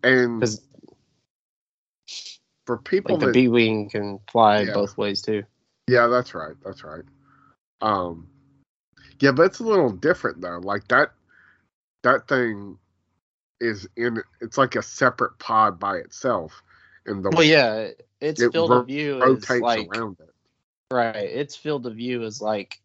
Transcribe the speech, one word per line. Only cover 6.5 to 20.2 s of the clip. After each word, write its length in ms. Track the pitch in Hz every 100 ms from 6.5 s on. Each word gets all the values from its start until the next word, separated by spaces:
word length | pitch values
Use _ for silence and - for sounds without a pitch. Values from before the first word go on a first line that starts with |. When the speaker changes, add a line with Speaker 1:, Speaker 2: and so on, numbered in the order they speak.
| 69
Speaker 1:
That's 200 | 87 -
right. 200 | 80 78 - _ _ _ _ _ _ _
Um, 480 | 110 101 90 85 87 _ _ _ _ _ _ _ _ _
yeah, 120 | 139
but 120 | 135 175
it's 120 | -
a 40 |
little 260 | 226 208 135
different 500 | 92 143 180 113 82
though. 180 | 87 87
Like 280 | 92 101 -
that, 240 | 123 151 _ _ _ _ _ _ _ _ _
that 240 | 123 131 -
thing 500 | 135 120 104 101 - _ _ _ _ _ _ _ _
is 280 | 117 104 95 -
in, 260 | 117 113 - _
it's 160 | 117 127
like 180 | 131 135
a 60 |
separate 540 | - - 131 - 123 _
pod 400 | - 110 107 85
by 180 | 98 92
itself. 640 | - - 135 120 80 - _ _ _ _ -
And 160 | 101 95
the 60 |
Speaker 2:
Well, 120 | 165
yeah, 460 | 156 156 123 110 107 - _ _
its 200 | 147 156
Speaker 1:
it 120 | 120
Speaker 2:
field 160 | 165 165
Speaker 1:
ro-, 80 | 123
Speaker 2:
of 100 | 127
view 320 | 139 151 135
Speaker 1:
rotates 300 | 127 127 101
Speaker 2:
is 100 | 123
like, 360 | 117 113 98 107
Speaker 1:
around 200 | 113 95